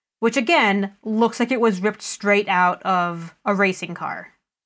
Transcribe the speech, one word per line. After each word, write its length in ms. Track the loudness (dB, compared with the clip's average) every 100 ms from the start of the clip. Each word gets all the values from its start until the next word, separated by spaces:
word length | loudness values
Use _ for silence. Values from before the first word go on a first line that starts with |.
| _ _
which, 180 | 0 0
again, 560 | 2 2 4 2 -2 -6
looks 360 | -4 0 0 0
like 120 | -2
it 80 | 2
was 200 | 0 2
ripped 220 | -2 -4
straight 440 | -8 -4 0 0 2
out 320 | 2 2 0
of 500 | -2 0 0 -4 -12 -8 -2
a 100 | 0
racing 400 | 0 -2 -8 -10
car. 380 | -10 -10 -14 _ _ _